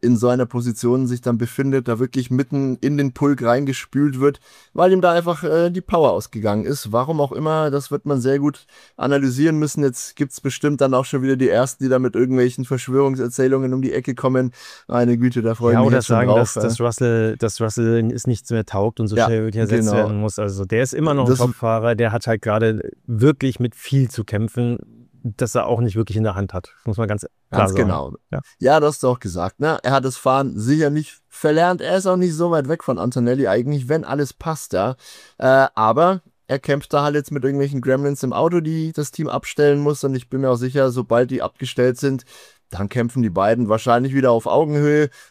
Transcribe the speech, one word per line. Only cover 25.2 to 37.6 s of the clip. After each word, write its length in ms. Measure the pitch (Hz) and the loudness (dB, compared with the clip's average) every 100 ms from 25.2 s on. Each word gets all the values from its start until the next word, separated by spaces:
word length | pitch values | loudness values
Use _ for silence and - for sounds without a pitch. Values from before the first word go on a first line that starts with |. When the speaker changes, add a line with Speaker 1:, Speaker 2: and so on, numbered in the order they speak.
Speaker 2:
das 300 | 120 - 120 | -8 -4 -2
er 140 | 123 - | 0 0
auch 140 | 117 | 0
nicht 140 | 117 101 | 0 0
wirklich 220 | 107 104 | -2 -2
in 60 | |
der 100 | 110 | -2
Hand 180 | 95 98 | -2 -6
hat. 220 | 92 - _ | -6 -12 _
Muss 140 | - 101 | -8 -4
man 100 | 107 | -4
ganz 140 | 104 - _ _ | -4 -8 _ _
klar 100 | 98 | 0
Speaker 1:
Ganz 120 | 95 | 2
Speaker 2:
sagen. 100 | 95 | 2
Speaker 1:
genau. 300 | 107 78 67 - _ | 2 0 -4 -12 _
Speaker 2:
Ja. 80 | - - - | -10 -8 -2
Speaker 1:
Ja, 220 | 127 156 | 4 4
das 160 | 147 - | 4 2
hast 80 | |
du 40 | 131 | -2
auch 120 | 120 | -2
gesagt, 400 | 95 85 92 - | -4 -6 -6 -4
ne? 180 | 151 151 | -4 -2
Er 80 | - | 0
hat 120 | 135 | 0
das 140 | 131 - | 0 -2
Fahren 400 | 131 135 135 87 | 0 0 0 -2
sicher 320 | 113 156 147 | 0 2 2
nicht 300 | 147 147 - _ | 0 -4 -12 _
verlernt. 520 | - 151 156 175 180 | -4 0 2 2 0
Er 160 | - 185 | -2 -2
ist 100 | 185 | 0
auch 100 | 185 | 2
nicht 160 | 180 | 0
so 160 | 156 170 | 0 0
weit 180 | 160 135 | 0 0
weg 160 | 160 | -4
von 140 | - 120 | -4 -4
Antonelli 500 | 113 127 120 131 120 | -2 0 0 2 2
eigentlich, 400 | 107 127 147 123 | 0 0 -4 -2
wenn 160 | 160 | -4
alles 300 | - 143 139 | -2 -4 -4
passt, 400 | - 165 156 - | -6 -10 -8 -4
ja. 220 | 92 110 127 - - - - | -2 -2 -4 -14 -20 -20 -2
Äh, 300 | 127 135 135 - | 2 4 4 2
aber 480 | 110 123 175 190 - _ - | 2 4 2 0 -6 _ -8
er 100 | 139 | -6
kämpft 340 | - 143 - | -2 -4 -2
da 100 | 147 | -2
halt 100 | 147 | 0
jetzt 180 | 147 139 | -2 -4
mit 120 | 143 | -4
irgendwelchen 380 | 131 139 | -2 -2